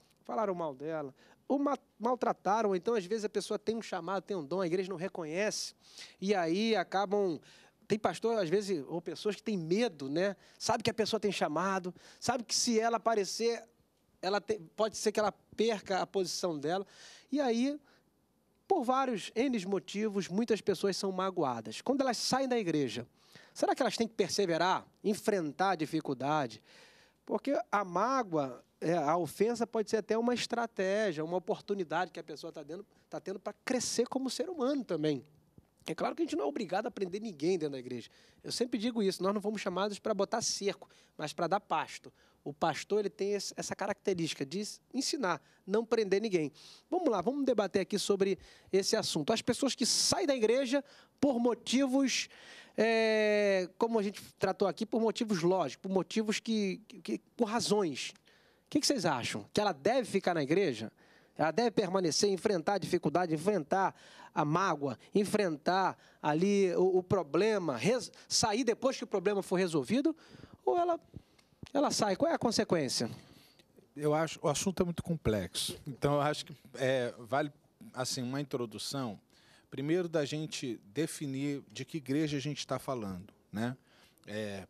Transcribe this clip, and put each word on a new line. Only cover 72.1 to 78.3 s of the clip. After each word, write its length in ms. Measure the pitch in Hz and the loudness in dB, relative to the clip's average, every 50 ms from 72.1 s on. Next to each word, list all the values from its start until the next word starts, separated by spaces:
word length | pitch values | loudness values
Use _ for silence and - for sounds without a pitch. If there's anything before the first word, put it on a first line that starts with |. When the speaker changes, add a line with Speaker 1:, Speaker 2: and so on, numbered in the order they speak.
| 190 | 2
Speaker 1:
Qual 140 | - 277 339 | 2 2 0
é 40 | 320 | 0
a 40 | - | 0
consequência? 720 | - 240 202 - 208 - 185 165 139 120 - - 123 110 - - - - - - - - _ - _ _ _ - - _ _ | 0 0 2 2 2 2 2 2 2 0 0 -2 -2 -4 -6 -10 -16 -20 -20 -20 -20 -20 _ -20 _ _ _ -20 -20 _ _
Speaker 2:
Eu 180 | 139 147 151 147 | -2 0 2 2
acho, 240 | 156 165 151 - - - | 2 0 -2 -4 -2 0
o 60 | 170 | 0
assunto 320 | 143 - - 196 175 - 185 | 0 2 0 -2 0 0 -2
é 20 | |
muito 180 | 175 165 - - | -2 -2 -4 -4
complexo. 760 | - 170 - - 113 107 101 90 85 - - - - - - - | -4 -6 -2 0 0 0 0 -2 -4 -4 -6 -6 -6 -6 -10 -12
Então, 280 | 147 123 - - 143 147 | -14 -6 -2 0 0 2
eu 60 | 147 | 2
acho 240 | 143 151 151 - - | 2 0 -2 -4 -8
que, 80 | - 151 - _ - - | -12 -16 -20 _ -18 -6
é, 380 | 147 139 127 135 131 120 120 - - | -2 0 0 0 0 -2 -4 -6 -10
vale, 320 | 120 104 123 143 156 143 - _ _ _ _ _ 104 110 - | -8 -2 -2 0 0 -2 -6 _ _ _ _ _ -20 -12 -6
assim, 300 | 127 127 - - 135 123 | -6 -4 -4 -4 -6 -6
uma 180 | 123 | -6